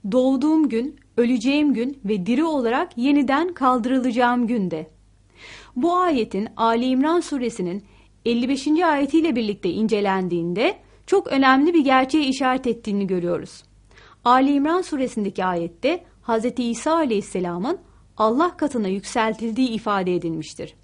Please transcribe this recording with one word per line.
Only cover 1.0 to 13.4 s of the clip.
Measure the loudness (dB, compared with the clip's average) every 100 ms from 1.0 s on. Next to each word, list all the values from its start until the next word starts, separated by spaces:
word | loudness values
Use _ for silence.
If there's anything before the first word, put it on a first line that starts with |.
| _ 0
öleceğim | 0 2 2 2 2
gün | 0 -2 -6
ve | -4 -2
diri | 0 0
olarak | 0 0 0 -2 -4 -2
yeniden | 2 2 2 0 -2
kaldırılacağım | 0 0 2 0 0 0 2 2 2 0
günde." | 0 -2 -4 -10 _ _ _ _ _ -20 -20 -12
Bu | -2 0
ayetin | 2 2 0 -2 -4 -6 0
Ali | 0 2
İmran | 2 2 2 0
suresinin | -2 -4 -4 -4 -6 -6 -12 -20 _ _
elli | -2 0 0
beşinci | -2 0 2
ayetiyle | 2 2 2 2 2
birlikte | 0 -2 -2 -4
incelendiğinde | 0 0 0 0 0 0 -2 -2 0 -2 -2 -18 -20 0
çok | 0 2
önemli | 2 4 6 4
bir | 4
gerçeğe | 4 4 4 0
işaret | 0 0 0 0 -2
ettiğini | -4 -4 -4 -2
görüyoruz. | -2 -2 -4